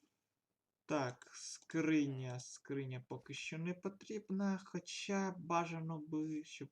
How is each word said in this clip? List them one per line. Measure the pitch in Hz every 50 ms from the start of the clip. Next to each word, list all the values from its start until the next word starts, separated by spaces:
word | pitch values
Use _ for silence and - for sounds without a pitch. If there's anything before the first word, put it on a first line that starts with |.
| _ _ _ _ _ _ _ _ _ _ _ _ _ _ _ _ _
Так, | - 156 147 131 123 123 - - - -
скриня, | - - - - - - - - 160 156 156 160 151 143 139 135 131 131 127 123 127
скриня | - - - - - - 139 139 135 131 127 127 -
поки | - 131 131 - - 135
що | - - - 160
не | 160 165 180 175
потрібна, | 180 - 196 196 - - - 214 202 - - 190 196 202 196 190 185 196
хоча | - - 175 - - - - - - 196 196 196 190 185
бажано | 175 156 160 170 170 170 165 165 165 160 160 165 151
би, | 151 160 156 156 156 160 156 151 156
щоб | - - - 139 -